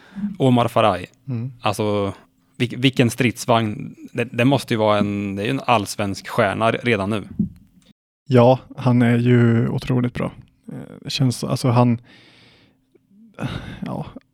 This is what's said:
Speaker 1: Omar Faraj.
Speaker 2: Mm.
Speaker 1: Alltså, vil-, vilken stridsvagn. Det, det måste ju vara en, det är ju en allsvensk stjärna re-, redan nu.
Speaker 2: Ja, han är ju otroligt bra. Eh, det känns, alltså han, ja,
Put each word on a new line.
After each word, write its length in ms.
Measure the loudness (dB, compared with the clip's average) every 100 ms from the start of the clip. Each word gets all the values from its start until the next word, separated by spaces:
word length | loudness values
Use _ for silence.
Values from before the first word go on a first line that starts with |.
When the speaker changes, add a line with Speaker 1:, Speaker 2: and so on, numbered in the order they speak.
| -18 -10 -8 0
Speaker 1:
Omar 300 | 2 4 2
Faraj. 380 | 2 2 2 -6 _ -8
Speaker 2:
Mm. 240 | -6 -8 -6
Speaker 1:
Alltså, 520 | -4 -2 -2 -2 -2 -6 _ _ _ -6
vil-, 200 | -6 0
vilken 320 | 0 2 0
stridsvagn. 840 | 0 -2 -2 0 0 0 -6 -12 -16 -10
Det, 100 | -8
det 220 | -4 0 2
måste 280 | 2 0
ju 40 | 0
vara 200 | 2 2
en, 380 | 0 -2 -4 -4
det 60 |
är 40 | -4
ju 60 |
en 100 | -4 0
allsvensk 600 | 0 0 -6 -6 -6 -6
stjärna 440 | 0 0 0 -2
re-, 80 | 0
redan 260 | -2 -2 -2
nu. 140 | -6 -6 -6 -6 -8 _ _ _ _ _ _ 2
Speaker 2:
Ja, 320 | 6 6 4 0 -4
han 240 | 0 4
är 160 | 4 2
ju 500 | 4 4 4 2 0
otroligt 440 | -2 -2 -2 -2
bra. 180 | -4 -8 -8 -20 _ -18
Eh, 60 | -16 -16 -16
det 80 | -8
känns, 340 | -2 0 0
alltså 240 | -4 -2 2
han, 320 | 4 4 2 -6 -20 _ _ _ _ _ _ _ _ _ _ -20 -10 -8 -8 -12 -12 -10
ja, 200 | -10 -12 -16 -20